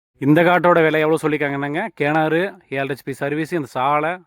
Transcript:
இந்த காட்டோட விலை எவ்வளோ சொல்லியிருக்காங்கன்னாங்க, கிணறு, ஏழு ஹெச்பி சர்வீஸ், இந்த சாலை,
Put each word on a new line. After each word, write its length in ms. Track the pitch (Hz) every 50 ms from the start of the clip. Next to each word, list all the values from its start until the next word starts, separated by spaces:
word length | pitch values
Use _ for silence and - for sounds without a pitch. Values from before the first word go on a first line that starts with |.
| _ _ _ _
இந்த 240 | 135 139 151 170
காட்டோட 400 | 165 180 175 175 170 175 170 170
விலை 180 | 156 156 151 156
எவ்வளோ 180 | 156 156 160 151
சொல்லியிருக்காங்கன்னாங்க, 640 | 156 151 151 143 147 139 139 139 143 143 147 175 220 202 -
கிணறு, 580 | - 143 147 151 160 156 156 156 170 190 196 190 185 _ _
ஏழு 260 | 135 139 139 135 139
ஹெச்பி 160 | - - 143
சர்வீஸ், 420 | 127 - 143 143 147 156 156 -
இந்த 140 | 175 160 135
சாலை, 520 | - - 131 131 143 147 147 151 165 185 185 170